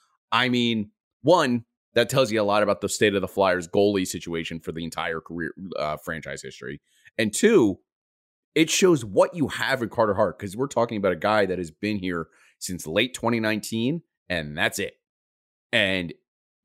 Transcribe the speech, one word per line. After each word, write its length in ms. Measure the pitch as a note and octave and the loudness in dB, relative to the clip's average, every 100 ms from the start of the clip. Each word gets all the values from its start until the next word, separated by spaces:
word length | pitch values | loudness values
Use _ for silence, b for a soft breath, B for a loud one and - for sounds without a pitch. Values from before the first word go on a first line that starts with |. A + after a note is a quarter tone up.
| _ _ - | _ _ -4
I 200 | A2+ B2 | 0 2
mean, 400 | B2 A#2+ A2+ G2+ _ _ _ | 2 2 0 -4 _ _ _
one, 420 | C3 F3 C#3 A#2+ - _ _ | 2 4 4 0 -4 _ _
that 160 | A#2 A#2+ | 0 2
tells 200 | C3+ B2 | 2 2
you 100 | A2 | 2
a 40 | |
lot 180 | G2+ G#2 | 2 2
about 200 | G#2 G2 | 2 0
the 60 | G2 | -2
state 240 | - G#2+ | 2 2
of 80 | G2 | 2
the 60 | F#2 | 0
Flyers 380 | - F#2+ F2+ E2 | 2 2 2 0
goalie 400 | G2+ G#2 G2 F#2 | 2 4 2 -2
situation 540 | F2+ E2+ E2 D#2+ E2 | -6 -6 -6 -6 -8
for 120 | - | -8
the 120 | D#2+ | -8
entire 360 | E2 D#2+ E2+ E2 | -8 -6 -6 -6
career, 340 | - E2+ E2 - F#2 - | -8 -8 -8 -8 -10 -6
uh, 180 | D2+ - | -4 -6
franchise 460 | - D#2+ D2 C#2 | -8 -10 -10 -12
history. 400 | C2+ - B1 D2 b b b - | -12 -14 -14 -14 b b b -2
And 160 | A2+ | -2
two, 480 | - G3+ G#3+ G#2+ - _ _ _ _ _ _ _ | 2 6 6 6 2 _ _ _ _ _ _ _
it 140 | D3+ D#3+ | 0 2
shows 360 | - F#3 D3+ | 4 4 4
what 300 | A2 G2 F#3 | 2 2 2
you 140 | F3+ A#2 | 0 -4
have 340 | - A2+ C3 | -2 -2 -2
in 60 | A2 | -2
Carter 260 | - A2 | 2 2
Hart, 240 | G2 G2+ - | 2 0 -2
'cause 180 | G2+ G2+ | -8 -6
we're 100 | C#3 | -4
talking 320 | - A#2+ G#2+ | 0 -2 0
about 140 | F#2+ | 0
a 40 | E2+ | 0
guy 300 | G2+ G#2+ G2 | 2 2 2
that 120 | F2+ | -2
has 120 | E2+ | -6
been 280 | - G#2+ G#2 | -4 -4 -2
here 300 | F#2 F2 D#2+ b b b | -4 -4 -6 b b b
since 280 | - E2+ D#2 | -10 -10 -2
late 280 | F#2 B2+ | 0 0
twenty 260 | - A2+ A#2 | -2 -2 0
nineteen, 640 | A2 G#2+ - A2+ A#2+ E3 - _ - | -2 -4 -4 -2 -2 -2 -8 _ -8
and 280 | F2 D2+ D2+ | -6 -6 -4
that's 220 | A2 - | -4 -2
it. 160 | F#2+ - _ _ _ _ _ _ _ | -8 -10 _ _ _ _ _ _ _
And 400 | A#2 G2 F#2+ E2+ - _ _ _ _ | 0 0 0 -4 -10 _ _ _ _